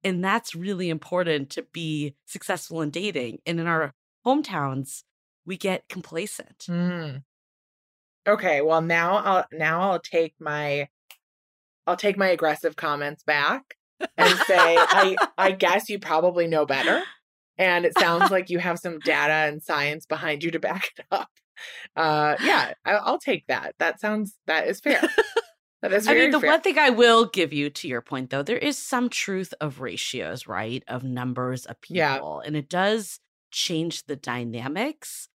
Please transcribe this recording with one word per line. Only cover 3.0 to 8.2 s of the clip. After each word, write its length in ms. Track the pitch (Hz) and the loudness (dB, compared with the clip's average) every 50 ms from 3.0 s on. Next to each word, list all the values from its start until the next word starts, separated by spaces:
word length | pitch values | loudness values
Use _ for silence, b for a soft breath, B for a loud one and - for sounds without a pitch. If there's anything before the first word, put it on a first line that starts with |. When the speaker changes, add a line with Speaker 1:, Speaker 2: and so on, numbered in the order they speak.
| 196 214 180 147 123 117 - - _ | -6 -4 -4 -4 -6 -6 -10 -10 _
Speaker 1:
And 120 | - 170 170 | -6 -4 -4
in 80 | 165 | -2
our 260 | 170 170 160 156 139 - _ _ _ _ _ _ | 0 0 0 0 -2 -6 _ _ _ _ _ _
hometowns, 800 | 240 262 294 294 - 196 160 143 135 131 135 135 - - - - _ _ _ _ _ _ _ _ | 0 0 0 0 -4 -4 -4 -4 -2 -4 -6 -8 -8 -12 -18 -18 _ _ _ _ _ _ _ _
we 100 | 165 190 | -14 -12
get 320 | 175 - 196 185 - _ _ | -6 -4 -4 -4 -4 _ _
complacent. 800 | - 185 165 - - 165 196 202 - - - _ _ _ - - | -16 -16 -16 -10 -8 -8 -8 -8 -10 -14 -16 _ _ _ -10 -6
Speaker 2:
Mm. 560 | 175 175 175 180 180 170 160 151 131 135 139 _ _ _ _ _ _ _ _ _ _ _ _ _ _ _ _ _ _ _ | -4 -2 -2 -2 -2 -4 -8 -10 -12 -14 -16 _ _ _ _ _ _ _ _ _ _ _ _ _ _ _ _ _ _ _